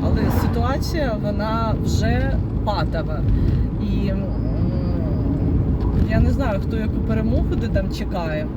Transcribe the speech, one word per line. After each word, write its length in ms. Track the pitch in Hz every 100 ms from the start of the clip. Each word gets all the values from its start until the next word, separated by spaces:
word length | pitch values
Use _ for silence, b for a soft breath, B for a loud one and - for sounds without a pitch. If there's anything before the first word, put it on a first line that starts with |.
Але 160 | 269 - 277 277
ситуація, 720 | - 226 254 285 - 320 269 214
вона 520 | 208 202 214 226 226 214
вже 520 | - - 226 247 254 - - -
патова. 560 | 214 208 156 - - - - B B B B -
І, 260 | 202 - -
м, 140 | - - - - - - - - - - - - - - - - - - - 214
я 100 | 220
не 100 | 240
знаю, 300 | 240 254 196 -
хто 100 | 220
яку 220 | 214 220 220
перемогу 460 | 220 226 233 - 220
де 80 | 226
там 220 | 196 196
чекає 560 | - 214 190 165 151 143